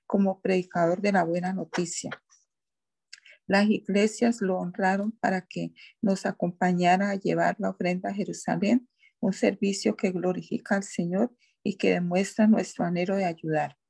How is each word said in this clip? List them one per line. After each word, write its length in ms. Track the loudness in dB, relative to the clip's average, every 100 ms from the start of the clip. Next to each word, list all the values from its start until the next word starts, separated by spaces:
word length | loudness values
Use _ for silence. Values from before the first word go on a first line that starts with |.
| -2
como 340 | 0 2 0
predicador 600 | 0 0 0 0 0 2
de 120 | 2
la 120 | 2
buena 280 | 2 0 -2
noticia. 580 | -4 -4 -4 -4 -6 -10 -12 _ _ _ _ _ _ _ _ _ -20 -20 -14 0
Las 220 | 2 4
iglesias 720 | 2 0 2 2 2 0 2
lo 180 | 0 -2
honraron 540 | -4 0 0 2 -2
para 340 | -2 -2 -2 -4
que 260 | -8 -8 -10 -20 _
nos 260 | 0 0 -2
acompañara 840 | -2 -4 0 0 4 4 4 2
a 60 | -2
llevar 400 | 0 0 0 0
la 120 | -4
ofrenda 400 | -2 -2 -2 -4
a 40 |
Jerusalén, 720 | -4 -6 -6 -4 -2 0 0 -2 _ _ _
un 120 | -4
servicio 640 | 0 0 0 -2 0 -2 0
que 140 | -2
glorifica 640 | 0 -2 -4 -6 -8 -2 -4
al 60 |
Señor 520 | -2 -4 -2 0 -2 -4 _ _
y 140 | -6 0
que 140 | 0
demuestra 580 | 2 0 0 0 2 4
nuestro 360 | 4 0 -4
anhelo 300 | -4 -2 -2
de 100 | -2 -2
ayudar. 500 | -4 -2 -2 -2 -8